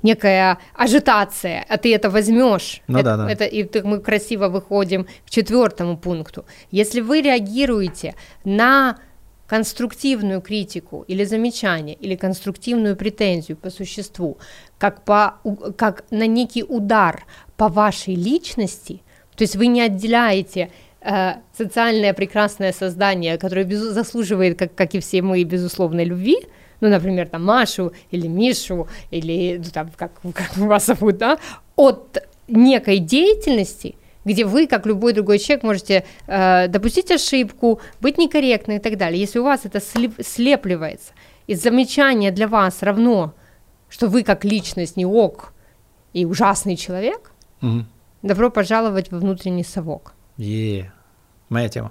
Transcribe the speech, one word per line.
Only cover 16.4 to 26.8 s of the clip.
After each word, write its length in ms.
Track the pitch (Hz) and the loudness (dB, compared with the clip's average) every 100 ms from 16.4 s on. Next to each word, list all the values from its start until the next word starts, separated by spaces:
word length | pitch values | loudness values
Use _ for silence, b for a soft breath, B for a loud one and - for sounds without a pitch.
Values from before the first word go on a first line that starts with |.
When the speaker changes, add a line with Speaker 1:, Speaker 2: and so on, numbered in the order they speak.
| 240 233 | 0 -4
Speaker 1:
удар 600 | 214 240 202 220 180 - - B B - | -4 -4 0 2 2 0 -14 B B -2
по 120 | 214 | 0
вашей 460 | 175 208 190 - | 2 2 0 -6
личности, 880 | 180 185 320 - - 190 - - 185 b b b - | -4 0 -2 -2 -4 -4 -6 -16 -18 b b b -2
то 60 | |
есть 120 | 214 190 | -2 2
вы 100 | 240 | 2
не 160 | 240 | 4
отделяете, 880 | 233 190 220 233 233 196 185 185 170 b b b | 2 0 0 2 4 2 -2 -6 -6 b b b
э, 320 | - 202 185 233 _ - | -4 -2 -2 -4 _ -8
социальное 560 | 214 233 233 220 202 | -4 0 0 2 0
прекрасное 580 | 196 190 214 208 208 196 | 0 -2 0 0 0 -4
создание, 640 | 180 190 175 202 185 165 165 | -2 -6 0 0 2 -2 -2
которое 280 | 190 185 | -2 -2
безу-, 280 | 190 208 226 | -2 -4 -4
заслуживает, 680 | 208 233 233 190 202 185 170 | -4 -4 -4 -2 2 2 0
как, 160 | 175 | -6
как 200 | - 185 | -2 -2
и 40 | 190 | -2
все 200 | - 190 | -2 -2
мы, 240 | 190 185 | 0 0
безусловной 600 | 170 180 175 - 175 170 | 0 -2 -4 -2 -2 0
любви, 320 | 170 180 202 415 - b b b | -2 -2 0 0 0 b b b